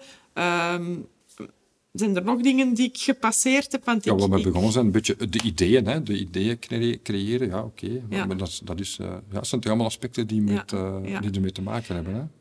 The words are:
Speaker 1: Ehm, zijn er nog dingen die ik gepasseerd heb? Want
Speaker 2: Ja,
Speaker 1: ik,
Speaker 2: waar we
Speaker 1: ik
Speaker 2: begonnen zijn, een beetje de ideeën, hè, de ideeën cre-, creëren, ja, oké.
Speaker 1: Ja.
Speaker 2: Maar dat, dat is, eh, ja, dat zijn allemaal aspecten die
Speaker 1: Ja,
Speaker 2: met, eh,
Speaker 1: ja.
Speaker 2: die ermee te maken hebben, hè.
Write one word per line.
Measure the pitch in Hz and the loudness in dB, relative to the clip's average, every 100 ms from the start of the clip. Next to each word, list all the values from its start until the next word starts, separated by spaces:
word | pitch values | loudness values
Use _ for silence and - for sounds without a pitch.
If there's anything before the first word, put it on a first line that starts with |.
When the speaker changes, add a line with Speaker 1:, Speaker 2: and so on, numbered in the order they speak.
| - - _ | -4 -20 _
Speaker 1:
Ehm, | - 175 175 170 175 170 170 - _ _ - - _ _ _ _ | -2 0 2 0 -2 -4 -6 -10 _ _ -18 -18 _ _ _ _
zijn | - 214 185 | -2 0 2
er | |
nog | 190 247 | 2 2
dingen | 254 262 262 | 4 6 4
die | 233 254 | 4 2
ik | - | 0
gepasseerd | - 262 220 - 262 269 - | -2 0 2 2 4 2 2
heb? | 262 | -4
Want | - 226 | 0 0
Speaker 2:
Ja, | - | 2
Speaker 1:
ik, | 98 | 4
Speaker 2:
waar | 98 | 4
we | 98 | 4
Speaker 1:
ik | |
Speaker 2:
begonnen | 92 87 107 | 2 2 2
zijn, | 117 113 | 4 4
een | |
beetje | 107 - - 110 | 4 2 -2 -2
de | 117 | -2
ideeën, | 117 80 90 127 104 | -2 2 4 4 4
hè, | 151 | -2
de | 113 98 | -2 -4
ideeën | 92 90 104 117 | -4 -2 -2 -2
cre-, | - 117 117 - | -4 -2 -2 -2
creëren, | - 101 101 123 117 | -4 -4 -2 -2 -2
ja, | 92 | -4
oké. | 113 - 95 123 113 | -8 -8 -8 -6 -4
Speaker 1:
Ja. | 196 | -4
Speaker 2:
Maar | 98 95 | -2 -2
dat, | 92 - | -4 -8
dat | 98 87 | -8 -8
is, | 95 - | -6 -8
eh, | 92 | -8
ja, | 90 101 | -10 -8
dat | 98 - | -8 -4
zijn | 123 | -2
allemaal | 107 113 113 | 0 0 0
aspecten | - 123 - 110 | -4 -8 -4 -2
die | 110 | 2
Speaker 1:
Ja, | 104 | 2
Speaker 2:
met, | 101 - | 2 -2
eh, | 98 95 98 | -4 -4 -4
Speaker 1:
ja. | 95 139 | -6 -4
Speaker 2:
die | 101 | -2
ermee | 95 95 | -2 -2
te | 92 | -4
maken | 98 117 117 | -6 -6 -4
hebben, | 90 80 | -6 -4
hè. | 110 156 _ | -6 -8 _